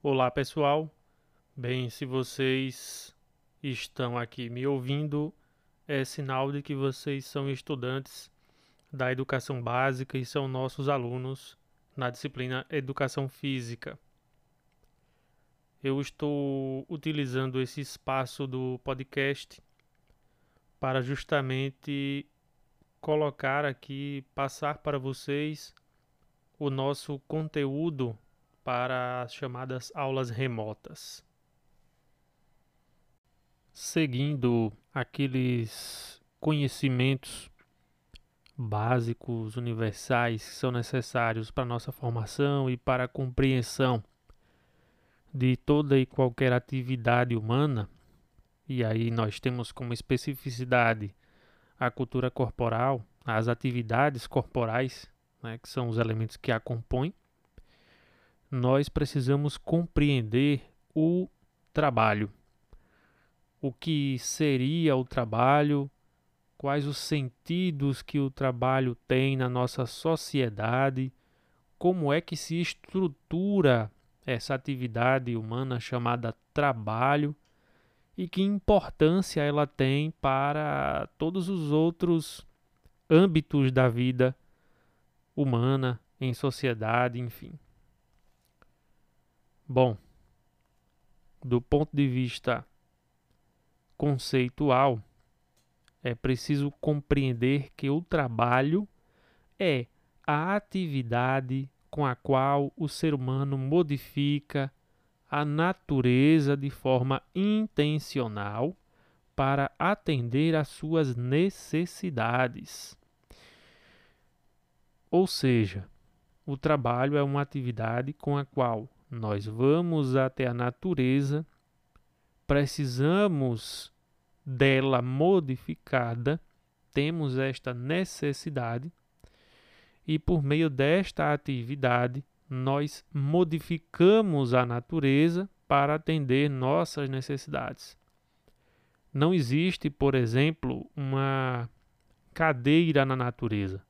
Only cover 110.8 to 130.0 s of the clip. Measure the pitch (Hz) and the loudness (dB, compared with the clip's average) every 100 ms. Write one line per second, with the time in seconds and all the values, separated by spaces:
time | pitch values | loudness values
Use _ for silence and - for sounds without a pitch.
110.8 | 156 160 143 120 123 143 190 - - 151 | -2 0 2 0 0 2 2 -2 -4 -2
111.8 | 175 - 185 127 110 123 127 117 - - | -2 -4 -6 -2 0 2 0 -2 -14 -16
112.8 | - - _ _ _ - - - - _ | -18 -20 _ _ _ -20 -20 -20 -20 _
113.8 | _ _ _ _ _ _ _ _ _ _ | _ _ _ _ _ _ _ _ _ _
114.8 | _ _ _ 170 185 - 135 120 104 95 | _ _ _ 4 4 2 4 4 2 -2
115.8 | 92 - _ _ _ _ - 139 160 147 | -12 -18 _ _ _ _ -10 -4 0 2
116.8 | 123 120 135 147 139 139 143 143 123 110 | 2 0 2 2 2 0 -2 -4 -6 -4
117.8 | 113 117 131 147 - 143 139 - 123 110 | -2 -2 -4 -6 -2 -2 -2 0 0 0
118.8 | 120 _ _ 120 110 104 107 110 131 156 | -6 _ _ -6 -2 -2 -4 2 4 4
119.8 | 175 160 135 131 131 - 127 120 123 123 | 2 0 2 2 0 0 -2 0 -2 -2
120.8 | 190 160 127 135 139 147 156 _ _ _ | -4 0 2 2 2 -2 -6 _ _ _
121.8 | _ _ _ _ _ _ _ 143 139 - | _ _ _ _ _ _ _ 2 2 -2
122.8 | 139 123 147 185 208 156 131 113 - - | -4 0 2 4 2 2 0 -2 -6 -14
123.8 | - _ _ _ _ _ - 131 135 131 | -14 _ _ _ _ _ -10 2 4 6
124.8 | 135 127 123 131 165 196 143 127 - 160 | 4 2 0 2 4 4 2 -6 -6 -12
125.8 | - 135 120 117 120 160 - _ _ _ | -2 0 0 -2 -2 -2 -6 _ _ _
126.8 | _ - 143 170 147 131 135 127 - 123 | _ -2 0 0 -2 0 -2 -4 -8 -8
127.8 | 127 165 185 - 147 139 - 135 120 120 | -2 -2 -2 -4 -4 -4 -6 -6 -4 -4
128.8 | 151 - _ _ - _ _ _ _ _ | -8 -14 _ _ -20 _ _ _ _ _
129.8 | _ _ | _ _